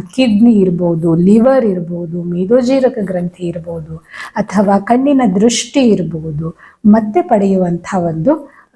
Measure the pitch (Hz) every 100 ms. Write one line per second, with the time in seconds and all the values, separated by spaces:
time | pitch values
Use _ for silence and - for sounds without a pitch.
0 | 175 262 254 202 240 208 180 170 175 165
1 | 165 165 185 220 254 269 220 180 165 175
2 | 170 175 175 175 190 254 247 269 254 -
3 | 185 175 175 - 175 170 170 165 160 160
4 | _ - - 214 - 190 202 196 202 247
5 | 285 269 233 190 233 - - 285 240 190
6 | 160 160 160 151 165 - - _ 208 220
7 | 214 349 - 214 196 190 180 170 - 190
8 | 170 160 196 311 - _ _